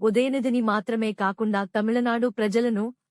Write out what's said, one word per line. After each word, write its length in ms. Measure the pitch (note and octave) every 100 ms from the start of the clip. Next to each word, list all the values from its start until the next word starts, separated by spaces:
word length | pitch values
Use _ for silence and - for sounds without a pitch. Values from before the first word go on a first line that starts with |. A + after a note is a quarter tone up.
ఉదయనిధిని 640 | G#3+ A3 C4 C4+ B3+ B3
మాత్రమే 480 | A3 G#3 G#3 A3+ A3
కాకుండా 520 | G3 G3 G3 G#3+ G3+ G3
తమిళనాడు 640 | G#3+ G#3+ A#3+ A#3+ A#3 B3
ప్రజలను, 580 | G#3+ G#3+ A3+ A#3+ G#3 A3+ B3+ _